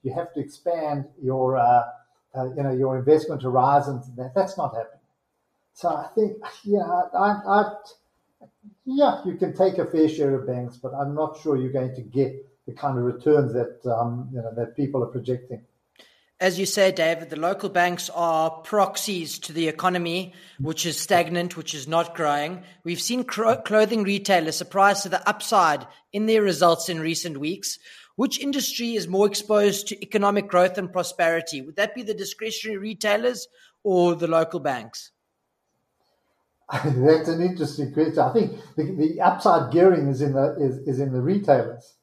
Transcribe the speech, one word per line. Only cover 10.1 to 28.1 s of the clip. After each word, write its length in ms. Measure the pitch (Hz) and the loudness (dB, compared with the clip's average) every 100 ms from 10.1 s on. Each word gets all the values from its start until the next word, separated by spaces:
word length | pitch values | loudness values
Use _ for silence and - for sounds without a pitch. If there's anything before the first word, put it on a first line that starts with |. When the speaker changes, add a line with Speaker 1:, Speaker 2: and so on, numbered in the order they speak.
| 156 143 135 | 4 0 0
Speaker 1:
of 80 | 127 | -2
banks, 300 | 123 123 - | -6 -6 -10
but 160 | 131 | -10
I'm 200 | 139 143 | -6 -6
not 240 | 147 151 - | -2 -4 -4
sure 160 | 156 135 | -2 0
you're 140 | 127 | 0
going 220 | 135 127 127 | -2 -4 -8
to 60 | |
get 320 | 110 135 131 - - _ - | -6 -2 -2 -2 -18 _ -20
the 80 | |
kind 240 | - 143 127 | -6 -4 0
of 60 | |
returns 500 | 123 123 151 151 127 | -2 0 4 4 4
that, 320 | 120 117 - 123 | 0 -4 -6 -4
um, 440 | 113 120 120 131 | -2 -2 -4 -8
you 100 | 127 | -10
know, 120 | 113 113 | -8 -6
that 200 | 113 - | -8 -4
people 280 | 139 139 | -4 -2
are 40 | 120 | -4
projecting. 540 | 123 123 123 - 113 _ _ _ _ - _ _ _ | -6 -6 -6 -6 -16 _ _ _ _ -20 _ _ _
Speaker 2:
As 200 | 185 175 | -2 0
you 80 | 190 | -4
say, 240 | - 190 | 2 2
David, 400 | 185 160 165 165 | 2 0 0 -6
the 80 | 151 | -4
local 280 | 165 196 202 | -2 -2 -2
banks 440 | 185 175 175 - | 0 0 0 -6
are 380 | - 170 160 160 | -2 0 2 0
proxies 880 | 160 - 214 190 196 - 185 156 - | -2 -2 2 2 0 -4 -4 -6 -10
to 140 | - | -10
the 140 | 156 160 | -2 -2
economy, 680 | 156 185 180 170 170 185 - - _ | 0 -2 0 -2 -4 -6 -14 -20 _
which 260 | 139 160 175 | -6 -4 -4
is 140 | 147 | -6
stagnant, 580 | - 180 165 175 175 170 | 2 2 2 -2 -4 -6
which 160 | - | -10
is 140 | 156 135 | -10 -2
not 260 | 165 165 | -2 -2
growing. 480 | - 156 147 151 180 - _ | -2 -2 0 -2 -8 -16 _
We've 180 | 170 175 | -8 -6
seen 220 | - 247 | -4 -4
cro-, 340 | 247 - 220 254 | -4 0 0 0
clothing 460 | - 214 214 226 | 2 2 4 2
retailers 520 | 196 202 196 185 160 156 | 0 0 4 2 2 -6
surprise 460 | 175 196 196 202 | -4 4 4 4
to 80 | 196 | -2
the 180 | 180 - | -2 -2
upside 600 | 214 - 214 170 147 123 - _ | -4 0 4 4 2 -6 -20 _
in 140 | 202 220 | -4 2
their 160 | 220 | 4
results 460 | 202 160 175 165 - | 2 4 4 4 0
in 100 | 165 | -4
recent 400 | 156 165 175 143 | -4 -4 -6 -6
weeks. 400 | 147 196 - - - - - | -6 -6 -8 -10 -16 -20 -20